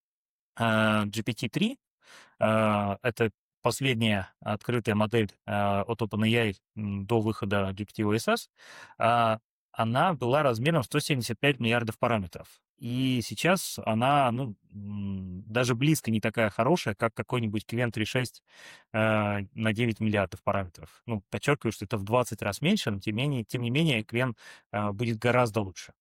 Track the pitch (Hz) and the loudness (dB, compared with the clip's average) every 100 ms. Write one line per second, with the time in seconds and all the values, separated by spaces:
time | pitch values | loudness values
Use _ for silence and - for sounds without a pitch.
0 | _ _ _ _ _ - 113 110 110 107 | _ _ _ _ _ -2 2 4 4 2
1 | 104 104 110 113 120 - 214 285 _ _ | 0 -4 -6 -4 -4 0 -2 -4 _ _
2 | - - - - 110 110 107 104 101 98 | -20 -20 -12 -2 2 4 2 2 0 -2
3 | 123 - 113 - _ _ 120 - 135 113 | -2 0 -2 -2 _ _ -2 0 0 2
4 | 113 101 92 _ - 104 - 120 110 104 | 2 0 -4 _ -6 -6 -2 -2 0 0
5 | 107 117 104 - - 104 101 98 101 113 | 2 2 0 -4 -6 -2 0 0 -2 -4
6 | 110 107 110 117 110 95 _ - 104 98 | -4 0 2 2 0 -4 _ -10 -6 -4
7 | 98 117 107 107 101 101 95 95 104 - | 0 0 0 -4 -2 -2 -2 -6 -8 -4
8 | 104 107 - 233 - _ - - - - | 0 0 0 -2 -4 _ -20 -20 -16 -2
9 | 113 120 113 110 _ _ _ - 113 123 | 2 4 2 0 _ _ _ -4 0 2
10 | 180 143 120 139 143 110 139 165 120 151 | 0 0 0 2 2 2 2 0 2 -2
11 | - 139 113 117 139 131 117 117 113 - | 0 -2 -2 0 0 2 2 2 0 0
12 | 120 113 90 - - - _ - 120 123 | 0 0 -2 -10 -18 -20 _ -12 -6 -2
13 | 131 127 - 110 165 190 - - 113 110 | 0 0 -2 0 2 2 0 -6 -2 2
14 | 131 143 127 117 135 95 _ 95 101 104 | 4 4 4 0 -4 -10 _ -14 -10 -6
15 | 98 95 92 90 104 113 127 120 147 156 | -6 -6 -8 -10 -2 0 2 2 2 2
16 | - 110 113 120 107 - 120 180 - 101 | 2 0 0 2 0 2 2 2 0 -2
17 | 117 - - 127 113 104 - 117 120 110 | -2 -2 -4 -2 -2 -4 -4 -2 -2 -2
18 | 107 131 123 - _ - - - _ 110 | -2 -2 -4 -8 _ -20 -20 -20 _ 0
19 | 110 107 104 101 101 - 110 104 120 107 | 2 2 0 -2 -6 -2 0 2 0 0
20 | 110 104 92 - - 98 92 - 80 - | 0 2 0 -4 -2 -2 -4 -10 -20 -14
21 | - 110 - 110 - 143 117 - 101 110 | -6 -6 -6 -4 0 0 0 -4 -4 -4
22 | 98 123 120 113 104 98 156 208 123 98 | 0 0 0 -4 -4 -2 0 0 -2 -4
23 | 113 107 143 131 107 123 120 131 165 113 | -4 -2 -2 -2 -4 -4 -2 0 2 0
24 | - 117 127 - - - _ 104 104 101 | 0 -2 -2 -4 -14 -20 _ -4 -4 -2
25 | 120 110 123 123 120 110 98 - - - | -4 0 2 4 4 0 -4 -8 -18 -20